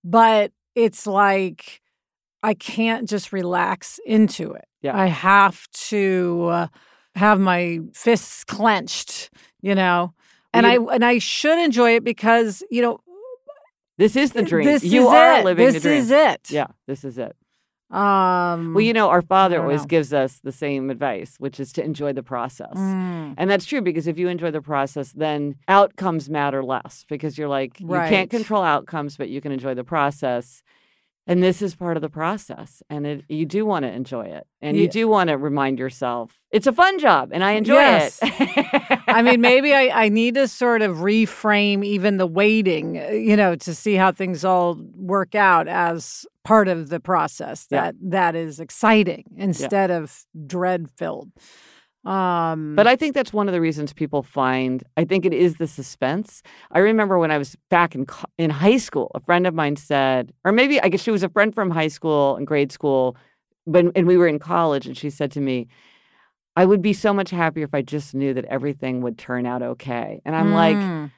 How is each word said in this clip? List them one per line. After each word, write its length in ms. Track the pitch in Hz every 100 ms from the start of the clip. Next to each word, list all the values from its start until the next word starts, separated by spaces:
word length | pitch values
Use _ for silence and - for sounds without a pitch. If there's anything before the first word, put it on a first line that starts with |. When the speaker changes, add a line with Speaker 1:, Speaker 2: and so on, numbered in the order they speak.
Speaker 1:
But 480 | 175 226 226 220 208 _ _
it's 320 | - 226 - 214
like, 760 | 196 202 196 190 160 - - _ _ _ _ _ _
I 120 | 214
can't 540 | 214 - - 226 226 233
just 240 | 208 -
relax 640 | 196 175 180 180 180 - - 440
into 460 | 220 220 - 160
it. 140 | - _ _
Speaker 2:
Yeah. 160 | 139 196
Speaker 1:
I 100 | 190
have 640 | 156 185 202 196 - - - -
to, 600 | 214 196 185 180 170 170
uh, 160 | 170 165 _ _ _ _ 185
have 240 | 208 202
my 400 | 190 175 175 170 160
fists 520 | - 233 226 - -
clenched, 840 | - 202 226 202 - - - - - _ _ _
you 140 | 190
know? 400 | 190 185 175 175 _ _ _ _
And 100 | 233
Speaker 2:
You 240 | 233 240 233
Speaker 1:
I, 60 |
and 100 | 240
I 140 | 240 247
should 400 | - - 294 330
enjoy 380 | 339 240 240 233
it 80 |
because, 580 | 226 226 220 233 226 185 392
you 100 | 240
know, 180 | 240 - _ 370 494 494 - 587 _ _ _ -
Speaker 2:
This 160 | 208 240
is 160 | 277
the 100 | 233
dream. 220 | 180 165 285
Speaker 1:
this 180 | 294
Speaker 2:
You 180 | 175 240 247
Speaker 1:
is 0 |
Speaker 2:
are 240 | - 330 -
Speaker 1:
it. 40 |
Speaker 2:
living 220 | 185 180 254
Speaker 1:
This 80 | 311
Speaker 2:
the 40 |
dream. 140 | 294 294
Speaker 1:
is 120 | 233
it. 400 | 277 294 - -
Speaker 2:
Yeah, 160 | 147 - _ -
this 160 | 139
is 140 | 135 120
it. 160 | 113 - _ _ _ _ _
Speaker 1:
Um, 840 | 185 202 196 185 180 175 170 165
Speaker 2:
Well, 80 | 170
you 100 | 220
know, 160 | 226 202
our 140 | 175
father 320 | 170 190 190
Speaker 1:
I 40 | 175
don't 60 | -
Speaker 2:
always 160 | 147
Speaker 1:
know. 40 | 143
Speaker 2:
gives 260 | 165 135
us 280 | 143 131 -
the 80 | 143
same 380 | 131 147 139 131
advice, 460 | 120 139 101 85 _
which 220 | 139 -
is 120 | 135
to 100 | -
enjoy 280 | 143 139 147
the 100 | 135
process. 520 | 131 127 123 - - 185
Speaker 1:
Mm. 580 | 190 190 185 170 151 139
Speaker 2:
And 100 | 185
that's 160 | 202
true, 160 | 185 285
because 260 | 180 160 156
if 100 | 160
you 100 | 180
enjoy 220 | 175 165
the 100 | 151
process, 520 | 147 143 135 151 135
then 420 | - 156 147 143 143 -
outcomes 600 | 196 202 - 190 165 139
matter 360 | 151 143 139
less, 400 | 131 131 - - _
because 300 | 147 156 135
you're 100 | 147
like, 300 | 139 135 -
you 60 | 170
Speaker 1:
Right. 240 | 180 165
Speaker 2:
can't 180 | 196 185
control 340 | 233 214 214
outcomes, 540 | 175 147 - 165 147 143
but 120 | 127
you 120 | 135
can 120 | 147
enjoy 220 | 135 131
the 100 | 127
process. 760 | 123 165 143 143 135 120 120 - _ _ _ _ _ _ -
And 140 | 180
this 180 | 185 180
is 140 | 202
part 220 | 160 175 160
of 60 |
the 60 | 151
process. 760 | 156 165 208 - - - _ _
And 160 | 147
it, 200 | 147 143 147
you 180 | 156 156
do 200 | 190 214
wanna 220 | 180 131
enjoy 380 | 113 123 127 98
it. 200 | 76 - _
And 140 | 151 -
you 80 |
Speaker 1:
Ye- 40 | 180
Speaker 2:
do 200 | 220 226
wanna 280 | 214 170 147
remind 400 | 147 143 135 131
yourself, 640 | 131 127 123 120 113 _ _
"It's 160 | 214 240
a 40 |
fun 280 | 240 370 381
job, 300 | 294 160 127
and 100 | 170
I 100 | 190
enjoy 220 | 214 214
Speaker 1:
Yes. 460 | 285 285 190 139 -
Speaker 2:
it." 800 | 277 - 269 - - 285 - 254
<laughs> 60 | -
Speaker 1:
I 140 | 226
mean, 180 | 240 247
maybe 340 | 240 254 285
I, 300 | 277 254 233
I 40 | 220
need 280 | 214 233 247
to 100 | 269
sort 360 | - 247 233
of 160 | 214 160
reframe 840 | 190 220 214 - 214 208 208 202
even 320 | 202 202 202 196
the 100 | 180
waiting, 680 | 165 208 220 190 156 165 170
uh, 100 | 147
you 240 | 214 220 208
know, 200 | 196 170
to 180 | -
see 200 | 160 214 190
how 160 | 190
things 320 | 180 190 165
all 340 | 185 185 175 160 -
work 400 | 180 185 196 185
out 320 | 214 196 170 160
as 600 | 180 170 170 - - - _
part 240 | - 220 190
of 220 | 170 143
the 100 | 165
process 680 | - 180 147 - 143 143 -
Speaker 2:
Yeah. 140 | 139 175
Speaker 1:
that, 80 | -
that 340 | 185 185 170 165
is 240 | 165 143
exciting 640 | 160 - 220 220 180 156 -
Speaker 2:
Yeah. 100 | 165 196
Speaker 1:
instead 440 | 170 139 196 190
of 360 | 170 151 - _ 160 143
dread-filled. 840 | 180 180 180 160 _ 165 156 - _ _ _ _ _ _ _
Um, 720 | 190 190 185 175 165 160 151 151
Speaker 2:
But 100 | 220
I 80 |
think 200 | 254 311
that's 180 | 277 254
one 160 | 208 202
of 40 |
the 80 | 180
reasons 320 | 165 151 147
people 300 | - 151 143
find, 640 | 135 143 131 131 131 127 - -
I 80 |
think 200 | 165 190 180
it 60 |
is 220 | 151 175 165
the 100 | 165
suspense. 760 | - 131 - 131 170 214 - _ - _
I 80 | 170
remember 400 | 202 220 202 185
when 140 | 165
I 60 | 151
was 180 | 139 - _
back 280 | 170 170 127
in 100 | 135
co-, 200 | - - -
in 120 | 165
high 260 | 143 190 247
school, 340 | - - 104 -
a 20 |
friend 240 | - 175
of 100 | 180
mine 200 | 165 147
said, 580 | 147 - 143 135 131 123 _
or 80 | 180
maybe, 280 | 220 269 285
I 80 | 190
guess 140 | 180
she 80 | -
was 140 | 208
a 40 | 185
friend 240 | 208 214
from 180 | 214 190
high 180 | 165 156
school 480 | - 160 147 139 131
and 100 | 139
grade 240 | 151 143
school, 460 | - 147 135 127 127 _ _ _ _
when, 260 | - 165 170 180
and 100 | 175
we 100 | 180
were 120 | 175
in 100 | 147
college, 480 | 147 175 165 139 131
and 100 | 127
she 140 | 147
said 220 | 143 143
to 80 | 147
me, 260 | 135 127 120 _ _ _ _ _ _ _ _
"I 100 | -
would 160 | 185 202
be 120 | 196
so 200 | 196 220
much 180 | 202 185
happier 340 | 175 160 160
if 100 | 147
I 80 | 147
just 320 | 127 147 143
knew 180 | 135 139
that 100 | 127
everything 560 | - 131 143 143 131 127
would 180 | 123 113
turn 260 | - 123
out 180 | 120 123
okay." 580 | 123 123 - 120 107 -
And 120 | - 160
I'm 180 | 202
like, 220 | 202 165 208
Speaker 1:
Mm. 340 | 190 165 147